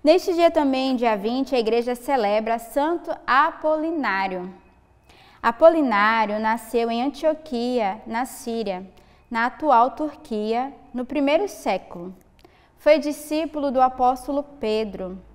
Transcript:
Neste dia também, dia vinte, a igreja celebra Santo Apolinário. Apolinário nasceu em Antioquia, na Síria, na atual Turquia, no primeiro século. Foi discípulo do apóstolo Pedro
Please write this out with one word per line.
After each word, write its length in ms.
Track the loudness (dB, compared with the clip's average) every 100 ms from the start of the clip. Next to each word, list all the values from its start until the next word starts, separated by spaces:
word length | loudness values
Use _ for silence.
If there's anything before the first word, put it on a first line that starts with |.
Neste 300 | 6 4 4
dia 180 | 4 4
também, 460 | 4 0 0 0 0
dia 200 | 0 0
vinte, 380 | -2 -4 -2
a 40 | 0
igreja 360 | 2 0 -2
celebra 640 | -6 -2 0 2 0 0 -4
Santo 520 | -2 -2 0 -2 -6 -10 0
Apolinário. 1300 | 2 2 0 -2 0 -2 -2 -2 -2 -2 -6 -10 -14 _ _ _ _ _ -20 -20 -4
Apolinário 960 | -4 6 6 8 2 2 2 2 0 0
nasceu 520 | -2 -2 -2 -2 0
em 120 | -2
Antioquia, 960 | -2 0 -2 -2 -6 -4 -2 0 -2 -4 -6
na 180 | -6
Síria, 640 | -6 -8 -8 -6 -4 -6 -10 -20 _ _ _
na 160 | -2 -2
atual 440 | -2 4 6 4
Turquia, 840 | 0 -8 -8 -8 -6 -2 -2 -4 -10 -12
no 100 | -10
primeiro 440 | -6 -2 2 2 0
século. 680 | -4 -4 -4 -6 -14 -14 -16 _ _ -20 _ _ _
Foi 240 | 4 4
discípulo 720 | 2 -8 -4 -4 -4 -4 -2
do 80 | 2
apóstolo 640 | 2 4 0 0 -4 -4 -6 -6
Pedro 580 | -2 -2 -4 -8 -10 -12 -16